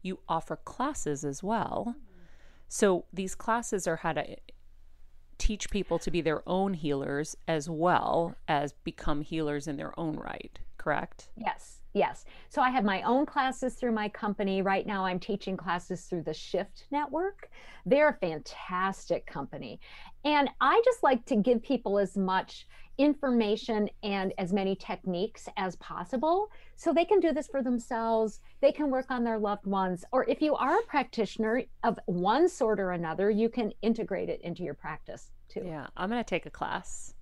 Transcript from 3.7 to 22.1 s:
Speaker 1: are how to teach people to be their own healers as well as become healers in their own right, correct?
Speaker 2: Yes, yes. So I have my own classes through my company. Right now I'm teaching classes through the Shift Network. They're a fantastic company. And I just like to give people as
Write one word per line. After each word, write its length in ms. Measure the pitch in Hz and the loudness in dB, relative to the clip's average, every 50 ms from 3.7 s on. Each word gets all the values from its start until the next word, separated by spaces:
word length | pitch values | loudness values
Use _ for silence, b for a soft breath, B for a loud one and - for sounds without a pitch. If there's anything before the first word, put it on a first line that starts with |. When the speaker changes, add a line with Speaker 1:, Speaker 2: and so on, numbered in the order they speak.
| - 196 180 185 | -4 -2 0 0
Speaker 1:
are 80 | 165 | -2
how 160 | 160 - 170 156 | 0 0 0 0
to 240 | 156 - - 98 - - - - - - - - - - - - - - - - - - - - - | 0 -2 -4 -8 -14 -16 -18 -20 -20 -20 -20 -20 -20 -20 -20 -20 -18 -20 -18 -18 -20 -20 -20 -10 4
teach 300 | - - 214 208 - - | 4 4 4 4 -4 -2
people 280 | - 202 180 - - 165 | -2 -2 0 0 -2 -2
to 120 | - - | 0 0
be 100 | 160 175 151 | 0 2 2
their 200 | 160 151 - - - | 2 0 0 0 -2
own 260 | 180 185 196 196 190 | 0 0 2 0 -2
healers 600 | 160 156 147 143 139 139 - 143 143 160 - - - - | -2 0 0 0 0 0 -2 -2 -2 -4 -4 -8 -10 -4
as 220 | - 165 156 143 170 | -2 -2 -2 -2 -4
well 680 | 165 151 165 180 170 131 - - - 160 170 170 - - - - | -2 2 4 4 4 4 4 2 2 2 2 0 -4 -10 -2 0
as 240 | 160 143 147 143 - - - | 0 0 0 -2 -6 -8 -10
become 360 | 170 160 - - - 151 147 | -10 -8 -4 0 0 0 0
healers 460 | 151 - 170 160 156 147 147 147 139 160 | 0 -2 -2 -2 -2 0 -2 -2 -4 -4
in 80 | 143 | -6
their 220 | 143 156 151 - - | -6 -6 -8 -6 -4
own 160 | 170 160 151 | -4 -4 -4
right, 420 | - - - - - - - - - - - - - | -6 -6 -8 -10 -10 -12 -14 -10 -10 -10 -10 -10 -6
correct? 500 | - 160 147 - - - - - - - - | -2 -2 2 2 0 0 -2 -16 -16 -16 -12
Speaker 2:
Yes, 460 | - 226 190 - - - - - - - - - | -4 -2 -2 -2 -2 -10 -18 -18 -18 -18 -2 2
yes. 320 | 202 180 147 - - - B B B B B | 2 2 2 2 -6 -14 B B B B B
So 140 | - 294 262 | 2 4 4
I 80 | 254 | 4
have 140 | 247 262 202 | 4 4 4
my 180 | 208 196 190 - | 4 2 2 2
own 240 | 196 240 262 302 | 4 4 4 4
classes 480 | - - 294 262 262 254 - - 254 240 | 2 2 0 2 2 0 0 -2 -4 -2
through 180 | - - 240 226 | 0 0 0 2
my 160 | 220 208 208 | 2 0 -2
company. 540 | - - - 202 196 - 214 196 190 190 190 | -4 -4 -4 -2 0 0 0 2 2 2 2
Right 240 | 196 196 196 - | 2 2 2 0
now 180 | - 208 196 190 | -2 -2 -2 0
I'm 160 | 185 180 185 | 0 -2 -2
teaching 360 | - - 185 196 - - 190 | -2 -4 -4 -4 -4 -6 -6
classes 460 | 185 165 185 170 175 - - 185 170 - | -4 -2 -2 -2 -2 -2 -6 -8 -8 -6
through 180 | - - 170 156 | -6 -6 -4 -4
the 100 | 165 156 | -4 -6
Shift 540 | - - - - 185 196 - - - - - | -6 -8 -4 -2 -2 -2 -2 -10 -20 -12 -4
Network. 600 | 277 285 294 277 262 311 359 392 403 - - - B B B B B B B | -2 -2 -2 -2 -2 -2 -2 -2 -4 -8 -20 -20 B B B B B B B
They're 240 | 180 240 285 302 302 | 4 6 6 6 6
a 60 | - | 4
fantastic 1120 | - - 175 160 151 143 - - - - - 180 185 185 196 190 - - - 170 - - | 2 -2 -2 -2 -4 -8 -12 -14 -14 -10 -6 -2 0 0 0 0 -4 -4 -2 -2 -2 -2
company. 520 | - - 160 139 127 - 143 143 113 - - B B B B B B B - - | -8 -10 -8 -8 -8 -10 -12 -10 -10 -12 -14 B B B B B B B -4 0
And 240 | 294 302 294 285 - - - | 2 4 4 4 2 2 2
I 200 | 247 269 330 440 466 | 4 6 6 6 6
just 160 | 508 466 - - | 6 4 6 4
like 220 | 294 269 233 - | 4 4 4 2
to 100 | - 277 | 2 2
give 260 | 214 185 254 240 226 - | 4 6 6 4 4 4
people 360 | - 277 233 - 202 196 202 | 0 0 0 2 2 2 2
as 180 | 202 190 | 2 2